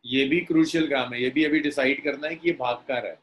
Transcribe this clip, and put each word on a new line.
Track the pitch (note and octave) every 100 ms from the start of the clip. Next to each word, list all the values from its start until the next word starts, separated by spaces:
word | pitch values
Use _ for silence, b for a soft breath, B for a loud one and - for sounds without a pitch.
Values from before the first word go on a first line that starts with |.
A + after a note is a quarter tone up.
ये | A#2+ C3
भी | C3+ E3+
क्रूशियल | E3+ D#3+ D#3+ E3 D#3
काम | C#3 B2
है, | A#2+
ये | B2
भी | C#3
अभी | D3+ D#3
डिसाइड | D3 D3 C3 C#3
करना | D3 C3+ D3+
है |
कि | D#3+ E3+
ये | D#3+
भाग | B2 A#2+ -
कहाँ | B2
रहा | G#2
है | D#2